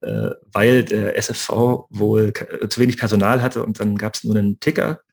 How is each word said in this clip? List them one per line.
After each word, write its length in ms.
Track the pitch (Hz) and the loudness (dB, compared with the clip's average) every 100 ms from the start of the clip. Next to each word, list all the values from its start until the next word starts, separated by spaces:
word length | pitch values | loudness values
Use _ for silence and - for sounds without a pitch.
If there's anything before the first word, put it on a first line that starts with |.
äh, 340 | - 55 - - _ | -6 -4 -4 -6 _
weil 320 | 101 113 127 | 2 4 4
der 320 | - 107 104 - | 4 0 -2 -2
S 140 | 120 | -4
F 80 | 120 | -6
V 500 | - - 120 123 - | -4 0 2 0 -4
wohl 400 | 104 107 110 107 | -2 2 4 2
ke-, 360 | - - - 107 | 0 -8 -6 -4
zu 120 | - | 0
wenig 160 | 123 123 | 0 0
Personal 460 | 113 107 98 127 | 0 2 2 2
hatte 200 | 127 117 | 0 -2
und 160 | 110 107 | -4 -4
dann 180 | 107 101 | -2 -2
gab's 260 | 107 - | -4 -6
nur 120 | 113 107 | -2 0
einen 240 | 101 101 | 0 -2
Ticker, 420 | - - - 160 _ | -2 0 0 -4 _